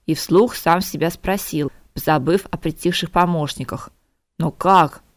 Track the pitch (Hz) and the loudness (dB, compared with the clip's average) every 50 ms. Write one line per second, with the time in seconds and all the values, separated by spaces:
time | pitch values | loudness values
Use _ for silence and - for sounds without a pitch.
0 | _ - 160 - - - 160 190 233 240 - - - 165 170 185 185 - - 143 | _ -4 -4 -4 -2 2 4 4 4 4 0 -2 0 2 2 2 0 -4 -4 -4
1 | 156 170 - - - 190 190 202 - - - 151 147 139 - - _ _ - - | -4 -4 -4 -4 -4 -4 -4 -4 -4 -4 -4 -4 -4 -4 -6 -12 _ _ -12 -4
2 | - 160 156 147 127 151 175 202 - - - - - 160 156 - - 175 175 - | 0 0 0 2 2 2 0 0 -2 -4 -8 -6 -6 -6 -6 -4 -2 -2 -2 -2
3 | 175 - - 175 180 175 175 156 147 135 - - - - - - - - _ _ | -4 -2 0 2 2 2 0 -2 -4 -6 -6 -10 -10 -8 -10 -10 -12 -14 _ _
4 | _ _ _ _ _ _ _ - - 98 - - - 180 190 185 160 143 - - | _ _ _ _ _ _ _ -6 -4 -4 -4 -2 2 4 6 6 6 4 0 -8
5 | _ _ _ | _ _ _